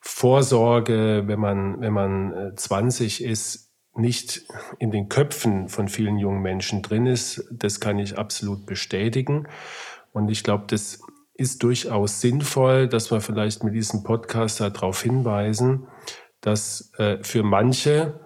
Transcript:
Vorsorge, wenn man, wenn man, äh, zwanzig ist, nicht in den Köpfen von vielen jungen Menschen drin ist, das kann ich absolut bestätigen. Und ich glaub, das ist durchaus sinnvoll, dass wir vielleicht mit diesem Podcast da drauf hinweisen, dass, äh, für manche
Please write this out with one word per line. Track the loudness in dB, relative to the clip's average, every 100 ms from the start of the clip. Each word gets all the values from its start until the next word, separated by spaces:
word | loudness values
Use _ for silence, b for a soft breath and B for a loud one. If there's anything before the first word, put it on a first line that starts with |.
Vorsorge, | -12 0 4 6 6 4 6 4 4 2 4 2 0
wenn | 0
man, | 0 0 -2 -2
wenn | -2
man, | 0 0 0 -2
äh, | -4 -8
zwanzig | -8 -4 0 0 0 -2 -2
ist, | -4 -4 -4 -10 _ _ _ 0
nicht | 0 0 -6 -12 -12 B B -6
in | -2
den | -2 0
Köpfen | 2 0 0 0 0 -2
von | -4 -4
vielen | -2 0 0
jungen | 0 -2
Menschen | -2 -4 -4 -4
drin | -2 0
ist, | 2 2 -2 -8 -12
das | -4 -4 -2
kann | -2 -2
ich | -2 -6
absolut | -6 -6 -6 -6
bestätigen. | -8 -8 -4 -2 0 0 0 -2 -4 B B B B B B
Und | -2 0
ich | 0
glaub, | 0 -2 0
das | -4 -4 -14 -18 _ _
ist | -4 -4 2
durchaus | 2 2 0 0 0 2
sinnvoll, | 2 2 0 2 4 6 4
dass | 2 2
wir | -2
vielleicht | 0 0 0 0
mit | -2
diesem | -2 -2 -2
Podcast | 0 -2 0 0 0 0
da | -2
drauf | 0 -2 0
hinweisen, | 0 2 2 2 0 2 2 2 B B B B B _
dass, | 0 0 -2 -10 -12 -2
äh, | 0 0
für | -2 0
manche | 4 4 4 4 4 2 2 -4